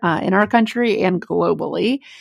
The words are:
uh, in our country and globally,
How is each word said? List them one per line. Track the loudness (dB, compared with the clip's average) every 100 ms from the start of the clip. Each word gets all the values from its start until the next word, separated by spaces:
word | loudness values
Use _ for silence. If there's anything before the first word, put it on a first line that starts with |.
uh, | -2 -2
in | 0
our | 2 2
country | 2 2 0 0 2
and | 0 -2
globally, | -2 -2 0 0 -4 -2 -2 -2 -8 -20